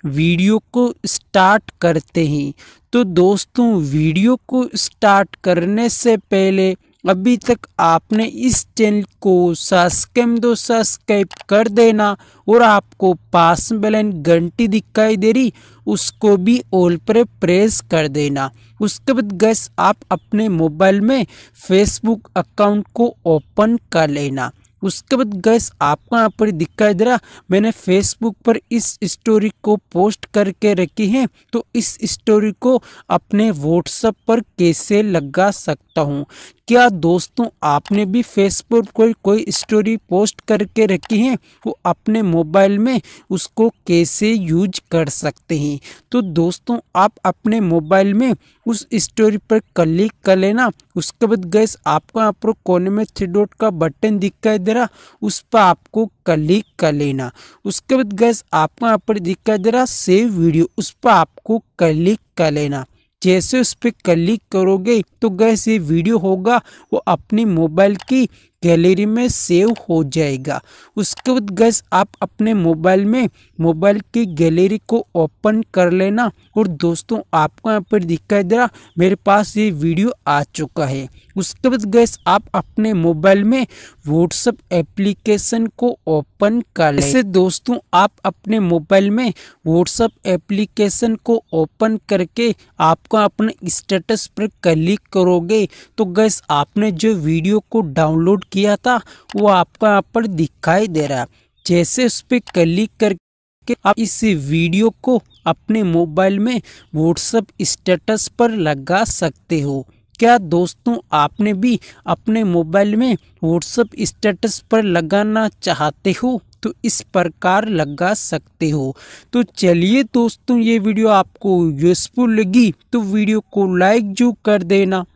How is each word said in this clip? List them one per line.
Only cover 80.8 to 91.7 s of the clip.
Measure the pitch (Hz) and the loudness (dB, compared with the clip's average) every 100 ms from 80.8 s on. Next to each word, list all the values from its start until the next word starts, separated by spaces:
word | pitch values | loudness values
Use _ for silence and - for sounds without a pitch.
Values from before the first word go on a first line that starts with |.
| 139 | -4
है। | 135 135 - _ 190 | -4 -10 -18 _ -8
उसके | 180 - 254 | -8 -2 -2
बाद | 247 208 | -2 0
गाइस | 233 233 - - | 2 2 0 -2
आप | 196 - 185 | -2 -2 -8
अपने | - - 220 | -6 -4 -2
मोबाइल | 202 165 160 185 196 | 0 0 2 2 2
में | 208 262 240 - - _ 147 | 2 0 -4 -10 -20 _ -4
WhatsApp | 160 170 - 247 - _ | 0 0 -2 -4 -4 _
एप्लीकेशन | 175 160 - 202 196 - 208 - 226 226 - | -4 -4 -4 -4 -2 -2 -2 -2 -4 -4 -4
को | 240 - - | -4 -4 -4
ओपन | 156 143 _ 202 240 - - | -4 -4 _ -2 -2 -6 -2
कर | 160 | 0
लें। | 143 | 2
ऐसे | 139 254 | 0 0
दोस्तों | 202 185 185 - - - _ | 2 0 0 -2 -6 -6 _
आप | 175 202 _ - | 0 0 _ -8
अपने | - 202 220 | -8 -4 -2
मोबाइल | 185 170 156 196 202 | 0 -2 2 2 2
में | 214 247 - - _ 160 | 0 -2 -6 -14 _ 0
WhatsApp | 165 180 - 226 _ - | 0 0 0 -2 _ -4
एप्लीकेशन | 175 - 196 214 - 202 - 233 220 | -4 -2 -4 -4 -2 -2 0 -2 -2
को | - 226 _ | -2 -2 _
ओपन | 160 156 | -4 -4